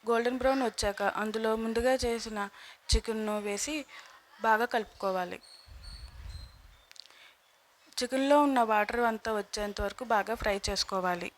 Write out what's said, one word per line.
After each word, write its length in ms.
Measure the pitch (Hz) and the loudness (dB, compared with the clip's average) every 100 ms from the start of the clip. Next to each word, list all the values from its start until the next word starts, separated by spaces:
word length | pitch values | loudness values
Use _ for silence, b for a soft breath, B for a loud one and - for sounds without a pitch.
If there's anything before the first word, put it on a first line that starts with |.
| 220 | 2
గోల్డెన్ 300 | 233 240 254 | 2 2 2
బ్రౌన్ 220 | 254 269 247 | 2 2 0
వచ్చాక 360 | - 208 196 208 - | 0 -2 0 -2 0
అందులో 280 | 214 220 220 220 | -4 -2 0 0
ముందుగా 320 | 226 226 247 262 | 0 0 2 2
చేసిన 340 | 247 233 220 214 202 B B B - | 0 -2 -6 -6 -8 B B B 2
చికెన్ను 420 | 220 - 220 214 214 208 | 2 2 -2 -2 -2 -2
వేసి 280 | 202 - 302 269 B B B _ - 220 | -4 -4 -4 -6 B B B _ -4 2
బాగా 200 | 220 240 | 4 4
కలుపుకోవాలి. 640 | 240 208 - 196 185 180 185 - - - - - - - - - - - - - - _ - - B B B _ _ _ _ _ - | 0 -4 -4 -2 -2 -4 -8 -14 -20 -20 -18 -16 -16 -16 -16 -14 -14 -14 -20 -20 -20 _ -20 -20 B B B _ _ _ _ _ -8
చికెన్లో 400 | 247 262 269 285 285 | -4 0 6 6 6
ఉన్న 140 | 262 226 | 4 4
వాటర్ 300 | 214 208 240 233 | 4 2 2 0
అంతా 220 | 220 - 214 | 0 -2 -4
వచ్చేంత 380 | 202 - 208 202 202 | -4 -6 -6 -4 -6
వరకు 180 | - 247 | -6 0
బాగా 220 | 226 196 233 | 0 2 -2
ఫ్రై 140 | 220 202 - | 0 0 -2
చేసుకోవాలి. 640 | 196 - 196 180 175 175 | -2 -2 0 0 -2 -4